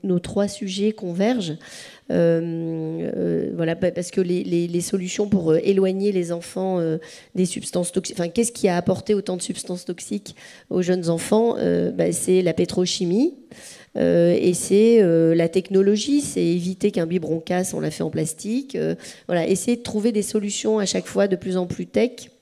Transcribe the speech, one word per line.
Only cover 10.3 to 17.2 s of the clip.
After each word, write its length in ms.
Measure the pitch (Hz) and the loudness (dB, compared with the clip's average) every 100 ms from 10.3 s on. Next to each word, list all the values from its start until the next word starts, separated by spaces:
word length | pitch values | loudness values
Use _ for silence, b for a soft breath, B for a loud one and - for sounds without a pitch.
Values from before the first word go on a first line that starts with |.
| - B B B | -20 B B B
aux 140 | - | -2
jeunes 260 | 180 185 170 | 2 2 2
enfants ? 480 | 165 - 214 233 - | 0 2 2 2 2
Euh, 340 | 175 175 175 | 0 2 0
bah, 220 | 180 170 | 0 0
c'est 300 | 170 - 185 | 0 2 2
la 100 | 180 | 4
pétrochimie, 800 | 160 175 - 180 - 175 190 294 - - B B B B - | 2 0 0 -2 0 0 2 2 -2 -16 B B B B 0
euh, 400 | 175 170 170 175 | 2 4 4 4
et 140 | - | 2
c'est, 480 | 180 - 196 226 233 | 0 2 4 6 8
euh, 320 | 185 165 165 | 6 6 4
la 160 | 165 165 | 4 2
technologie, 720 | 185 190 190 196 208 208 285 | 0 2 4 4 2 2 0
c'est 240 | 277 - 170 | 0 0 0
éviter 460 | 175 175 185 202 | 0 -2 0 0
qu'un 160 | 208 165 | 0 0
biberon 320 | 180 | -2